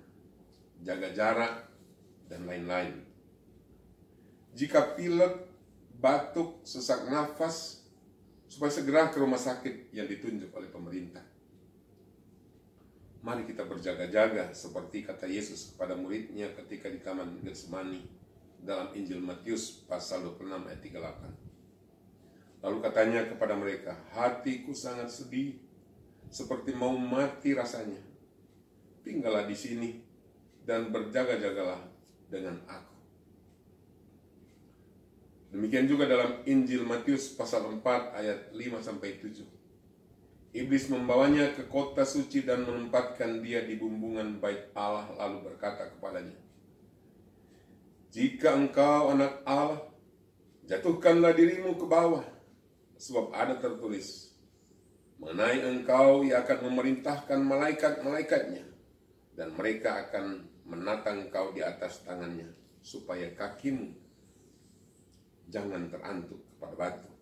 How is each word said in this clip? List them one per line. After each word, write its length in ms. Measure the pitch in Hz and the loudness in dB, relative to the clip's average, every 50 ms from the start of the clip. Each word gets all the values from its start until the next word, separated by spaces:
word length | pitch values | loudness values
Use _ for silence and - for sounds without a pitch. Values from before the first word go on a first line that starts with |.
| - - - - - - - - - - - _ - - _ - 85 | -20 -20 -20 -20 -20 -20 -20 -20 -20 -20 -20 _ -20 -20 _ -14 -8
jaga 240 | 92 92 92 95 92 90 | -8 -6 -6 -6 -6 -2
jarak, 560 | 98 107 - 113 113 113 113 - - - - - - - - - _ - - - - - - | 0 2 2 2 2 0 -2 -4 -8 -12 -18 -20 -20 -20 -20 -20 _ -20 -20 -20 -20 -20 -18
dan 160 | 85 85 90 | -14 -12 -10
lain-lain. 560 | 87 90 87 87 90 90 92 90 87 - - - - - - - - - _ _ - - - - - - - - - - _ - _ - - - - - - - _ 117 117 | -8 -8 -8 -6 -2 -2 -2 -2 -4 -6 -12 -16 -20 -20 -20 -20 -20 -20 _ _ -20 -20 -20 -20 -20 -20 -20 -20 -20 -20 _ -20 _ -20 -20 -20 -20 -20 -20 -20 _ -6 -6
Jika 400 | 143 151 - 151 135 - - - | -4 4 6 6 6 4 0 -4
pilek, 480 | 175 175 170 175 180 180 180 - - - - - - _ - - - - - | -2 2 4 6 4 4 4 -4 -10 -16 -20 -20 -20 _ -20 -20 -20 -20 -10
batuk, 640 | - - 131 147 139 - - - 170 170 170 - - - - | 2 4 4 4 4 2 -2 -2 -4 -4 -4 -4 -14 -14 -12
sesak 400 | - 135 123 - 127 113 - 123 | -10 -8 0 0 0 0 0 -2
nafas, 720 | 139 151 147 143 - - 160 160 - - - - - - - - - - _ - - _ - - - - - - | 0 0 0 -2 -2 -2 -2 -2 -2 -4 -10 -12 -14 -16 -20 -20 -20 -20 _ -20 -20 _ -20 -20 -20 -20 -20 -18
supaya 160 | - - 147 147 | -8 -2 -2 0
segera 400 | 147 - 139 135 143 156 160 156 | 0 0 0 4 6 6 6 6
ke 80 | - | 4
rumah 240 | 143 139 131 127 123 | 2 2 4 2 2
sakit 560 | - 135 123 - - 131 107 - - - - | 0 -2 -4 -4 -6 -8 -8 -10 -14 -14 -10
yang 160 | 107 101 98 | -8 -8 -6
ditunjuk 400 | 101 92 - 113 107 101 90 - | -8 -8 -6 -6 -6 -6 -8 -10
oleh 160 | - 92 92 90 | -12 -14 -14 -14
pemerintah. 560 | 90 90 87 85 90 92 90 85 - - - - _ - _ - - - - - - - _ _ - _ - - _ _ - - - _ _ - _ - _ - _ _ - - _ - - - - - - | -14 -14 -12 -10 -10 -10 -10 -10 -14 -18 -20 -20 _ -20 _ -20 -20 -20 -20 -20 -20 -20 _ _ -20 _ -20 -20 _ _ -20 -20 -20 _ _ -20 _ -20 _ -20 _ _ -20 -20 _ -20 -20 -20 -20 -14 -10
Mari 240 | 117 120 117 110 110 | -8 -6 -6 -6 -8
kita 160 | 104 - 98 | -8 -8 -8
berjaga-jaga 880 | 90 95 90 87 92 90 90 90 87 98 107 110 110 113 98 87 87 | -8 -8 -8 -4 -4 -4 -4 -4 0 4 4 6 6 4 0 -4 -4
seperti 560 | - - - 90 - 90 87 - - 107 107 - | -8 -14 -14 -10 -10 -10 -10 -8 -8 -10 -8 -8
kata 160 | 92 - 92 | -10 -10 -6
Yesus 480 | 92 95 104 101 - 87 85 - - | -6 -4 -4 -4 -6 -10 -12 -14 -14
kepada 240 | - - 92 90 92 | -8 -8 -6 -6 -6
muridnya 560 | 90 92 92 104 110 110 - - 104 104 95 | -6 -6 -6 -6 -6 -6 -8 -8 -8 -8 -8
ketika 400 | - - 87 - 104 - - 95 | -8 -12 -14 -14 -14 -12 -10 -10
di 80 | 92 87 | -12 -10
Taman 400 | - 95 92 92 90 87 87 - - 92 | -10 -8 -8 -6 -8 -8 -10 -10 -10 -12
Getsemani 560 | - - - 85 87 95 92 92 92 90 - - - - - - - - - - - - | -12 -12 -12 -10 -10 -8 -8 -8 -10 -10 -12 -16 -20 -20 -20 -20 -20 -20 -20 -20 -20 -16
dalam 320 | 90 92 98 92 92 92 | -8 -6 -6 -4 -6 -8
Injil 320 | - 104 98 90 92 90 90 | -8 -8 -8 -6 -6 -6 -6
Matius 640 | 90 90 85 90 110 110 - - - - - - - | -8 -8 -8 -6 -4 -4 -4 -4 -8 -12 -14 -10 -6
pasal 400 | 90 90 - - 92 90 87 87 | -6 -6 -6 -4 -6 -6 -6 -6
dua 80 | 85 | -10
puluh 160 | - 92 95 | -10 -10 -10
enam 160 | 95 92 87 80 | -10 -10 -10 -10
ayat 160 | 78 - - | -14 -14 -14
tiga 160 | - 82 82 | -14 -12 -10
puluh 160 | 82 - - | -10 -10 -12
delapan. 160 | - - - - - - - - - - - - _ - - - _ _ - - - - - - - - - - - | -12 -14 -16 -16 -16 -18 -20 -20 -20 -20 -20 -20 _ -20 -20 -20 _ _ -20 -20 -20 -20 -20 -20 -20 -20 -20 -18 -8
Lalu 180 | 95 98 107 113 107 | -4 -4 -4 -2 -2
katanya 380 | 110 107 113 110 113 117 117 117 113 | 0 4 4 4 4 4 0 0 -2
kepada 260 | - - 113 104 104 | -2 -2 0 0 0
mereka, 400 | 101 98 98 95 92 - 92 87 - - - | 0 -2 -4 -4 -6 -8 -10 -12 -12 -14 -12
"Hatiku 640 | - 113 123 127 123 - - 139 127 120 - 143 135 | -6 0 0 0 0 0 -4 -4 -4 -4 -6 -10 -10
sangat 400 | - - 127 123 123 120 120 - | -8 -8 -8 -8 -8 -8 -10 -10
sedih, 400 | - 135 123 123 131 139 143 127 - - - - - - _ - - - - - _ - - | -12 -12 -8 -4 -4 -4 -4 -6 -12 -18 -20 -20 -20 -20 _ -20 -20 -20 -20 -20 _ -20 -16
seperti 480 | - - 135 110 131 120 - 139 127 | -12 -12 -6 -6 -6 -6 -4 -6 -4
mau 160 | 123 123 127 131 127 | -2 0 0 0 0
mati 580 | 127 123 127 135 143 135 - - - 139 139 | -2 0 0 0 0 0 -2 -2 0 0 0
rasanya. 480 | 127 117 117 - 117 110 104 98 - - - - - - _ _ _ - _ _ - _ _ _ _ - - - - | 0 0 -4 -6 -8 -8 -8 -10 -12 -14 -20 -20 -20 -20 _ _ _ -20 _ _ -20 _ _ _ _ -20 -20 -20 -18
Tinggallah 480 | - 110 - 160 120 113 107 104 101 104 | -14 -8 -6 -4 -2 0 0 0 0 -2
di 80 | 104 | -6
sini 340 | - - 120 117 117 117 117 117 - - - - - - - _ _ _ _ _ _ - 120 | -8 -8 -8 -6 -6 -6 -6 -8 -10 -16 -20 -20 -20 -20 -20 _ _ _ _ _ _ -4 -2
dan 240 | 113 113 113 107 | -2 -2 -2 -2
berjaga-jagalah 960 | 107 110 107 107 110 131 127 120 113 104 104 98 95 98 92 90 92 - - - - - - _ _ - - - | -4 -4 -4 -2 0 0 0 2 0 0 -2 -2 -2 -2 -2 -4 -4 -6 -10 -18 -20 -20 -20 _ _ -20 -18 -10
dengan 320 | 95 92 95 92 87 87 - - | -10 -8 -8 -8 -8 -10 -12 -14
aku." 240 | - - - - - - - - - - _ - - - - - _ _ _ - - _ - _ - - - - - - _ - _ - - - - - - - - _ - - - - - _ _ - - - - - - - | -16 -16 -18 -20 -20 -20 -20 -20 -20 -20 _ -20 -20 -20 -20 -20 _ _ _ -20 -20 _ -20 _ -20 -20 -20 -20 -20 -20 _ -20 _ -20 -20 -20 -20 -20 -20 -20 -20 _ -20 -20 -20 -20 -20 _ _ -20 -20 -20 -20 -20 -20 -10
Demikian 320 | 98 98 107 110 135 127 131 | -6 -4 -2 2 2 4 4
juga 240 | 139 147 139 143 127 | 4 4 4 4 6
dalam 400 | 127 123 120 123 123 - - 135 | 6 4 4 2 0 -4 0 4
Injil 400 | 135 135 127 120 127 123 120 117 | 4 4 4 4 2 0 0 0
Matius 400 | 117 117 - 143 139 131 - - - | -2 -2 2 2 2 2 0 -6 -6
pasal 320 | - - - - 113 110 110 | -6 -4 0 0 -2 -2 -2
empat 480 | 107 107 - 127 123 113 - - - | -6 -2 0 2 2 2 0 -2 -6
ayat 400 | 104 107 107 101 98 - - - | -4 -2 -2 -2 -4 -6 -12 -12
lima 240 | 113 120 123 117 110 | -8 -8 -6 -6 -6
sampai 400 | 110 113 107 101 101 98 95 - | -6 -8 -10 -8 -8 -10 -10 -10
tujuh. 240 | 110 107 110 - - - - - - - - - _ - _ _ _ - - - - - - - - - - | -12 -12 -12 -12 -16 -18 -20 -20 -20 -20 -20 -20 _ -20 _ _ _ -20 -20 -20 -20 -20 -20 -20 -20 -10 -6
Iblis 320 | 117 127 135 139 135 - - | -4 0 2 2 2 2 2
membawanya 640 | 135 123 123 123 120 127 139 143 147 147 143 139 | -2 0 2 4 6 8 8 8 8 6 6 2
ke 160 | - - 127 - | 2 -2 -8 -2
kota 400 | - 139 139 139 - 143 135 135 | 0 0 0 0 2 2 2 2
suci 400 | - 147 135 - - 139 127 127 | 2 -2 -2 0 0 -2 2 2
dan 160 | 123 123 123 | 2 2 2
menempatkan 800 | 123 120 120 117 110 127 123 120 - - - 120 113 113 113 113 | -2 -2 -4 -4 2 2 2 2 2 -2 -2 -2 -2 -2 -4 -4
dia 160 | 113 113 117 | -2 -2 -2
di 160 | 110 110 110 | -2 -2 -6
bumbungan 640 | 107 113 110 110 110 113 113 113 110 107 107 104 101 | -4 -4 -4 -4 -4 -4 -4 -4 -4 -4 -4 -4 -4
bait 320 | 101 101 101 101 - - | -2 -2 -2 -4 -6 -10
Allah, 400 | - 104 104 104 107 104 104 - - 104 | -6 -4 -2 -2 -2 -2 -4 -8 -8 -6
lalu 320 | 104 98 98 95 95 92 | -6 -4 -6 -6 -10 -12
berkata 400 | - - 101 101 101 101 98 - | -10 -6 -6 -6 -6 -6 -10 -12
kepadanya, 480 | - - - 90 90 90 87 87 - - - - - - - - - - - - - - _ - - - - - _ - - - - - - - - - - - - _ - - | -12 -10 -10 -8 -8 -8 -10 -10 -16 -18 -20 -20 -20 -20 -20 -20 -20 -20 -20 -20 -20 -20 _ -20 -20 -20 -20 -20 _ -20 -20 -20 -20 -20 -20 -20 -20 -20 -20 -20 -20 _ -20 -12
"Jika 480 | - 113 127 139 - - - 151 139 139 | -2 2 2 2 2 6 6 6 6 6
engkau 560 | 143 135 - 143 139 147 147 147 151 135 143 | 4 4 6 6 8 8 8 8 6 6 6
anak 240 | 139 139 135 - - - 135 | 6 4 4 2 -4 -2 0
Allah, 400 | 135 143 147 151 151 151 - - - - - - _ _ _ _ _ _ - - - - - - | 2 2 4 2 0 -4 -6 -12 -16 -20 -20 -20 _ _ _ _ _ _ -20 -20 -20 -18 -8 -4
jatuhkanlah 640 | - - - 175 170 - - 175 165 170 170 170 | -4 0 2 2 2 6 8 8 10 10 10 8
dirimu 480 | 160 160 170 170 185 - 190 185 170 - | 10 10 8 8 8 2 0 0 0 0
ke 60 | - - | 2 4
bawah, 400 | 165 170 170 170 165 - - - - - - - - _ _ _ _ _ _ _ _ - | 6 6 8 6 4 2 0 -6 -14 -20 -20 -20 -20 _ _ _ _ _ _ _ _ -18
sebab 320 | - - 127 - - - | -12 -4 -2 -2 -2 0
ada 240 | - 107 120 131 127 | 0 -2 0 0 0
tertulis, 800 | - 131 117 107 110 113 107 101 98 95 - - - - - _ _ _ _ _ _ _ _ _ _ _ _ _ _ _ _ _ - | -2 -2 -4 -4 -4 -6 -6 -6 -6 -8 -10 -14 -16 -18 -20 _ _ _ _ _ _ _ _ _ _ _ _ _ _ _ _ _ -16
'Mengenai 420 | - 78 85 95 110 120 127 135 127 | -12 -6 0 2 4 4 4 2 2
engkau, 600 | 127 123 123 - - 127 131 139 139 139 139 139 | 0 -2 -2 2 4 8 10 10 10 10 10 8
ia 160 | 135 123 123 | 6 4 4
akan 240 | 123 135 135 120 123 127 | 4 4 0 0 0 -2
memerintahkan 680 | 127 127 123 135 131 127 - 143 143 143 - - 139 135 | 0 2 2 2 0 0 0 -2 -4 -4 -2 0 0 2
malaikat-malaikatnya, 1300 | 139 135 135 139 147 151 147 - 156 147 139 - - 139 151 156 151 - 151 139 - - - - - - - - - - _ _ _ _ _ _ _ _ - - | 4 4 4 4 2 2 0 2 2 2 2 2 -2 -2 -2 -2 0 2 2 2 2 0 -6 -10 -12 -16 -20 -20 -20 -20 _ _ _ _ _ _ _ _ -12 -10
dan 160 | 80 80 - | -10 -8 -6
mereka 540 | - - 113 110 110 - 110 107 101 98 - | -2 -2 -2 0 0 0 0 0 -2 -4 -4
akan 400 | - 101 98 98 95 92 85 - - - - | -6 -4 -4 -4 -8 -8 -12 -16 -20 -20 -16
menatang 640 | - 85 85 90 101 107 107 - 107 101 98 95 95 | -14 -10 -6 -4 -2 -2 -2 -2 -4 -4 -4 -6 -6
engkau 260 | - 95 95 95 92 | -2 -2 -2 -2 -4
di 60 | 98 | -4
atas 400 | - 85 87 - 98 87 - - | -4 -6 -4 -6 -8 -10 -10 -10
tangannya, 500 | - 90 90 87 87 85 87 82 82 85 - - - - _ - - | -12 -10 -10 -8 -8 -8 -8 -10 -12 -14 -18 -20 -20 -20 _ -20 -20
supaya 480 | - - 82 - - 90 90 87 85 | -16 -16 -14 -8 -8 -6 -6 -6 -8
kakimu 640 | - - 101 - - - - 139 135 127 113 - - - - - _ _ - - _ _ - - - - - - - _ _ _ _ _ _ _ _ - _ _ _ _ - 85 | -8 -8 -8 -8 -8 -4 -4 -2 -2 -2 -4 -8 -12 -16 -20 -20 _ _ -20 -20 _ _ -20 -20 -20 -20 -20 -20 -20 _ _ _ _ _ _ _ _ -20 _ _ _ _ -18 -10
jangan 400 | 90 107 101 101 95 90 87 85 | -8 -6 -6 -4 -6 -6 -8 -8
terantuk 540 | 85 - - - 101 90 85 - - - - - - - | -10 -12 -10 -8 -8 -8 -10 -10 -14 -18 -18 -20 -18 -16
kepada 180 | 78 - - | -14 -14 -6
batu.'" 380 | - 87 90 90 - - - - - | -4 -4 -4 -4 -8 -16 -20 -20 -20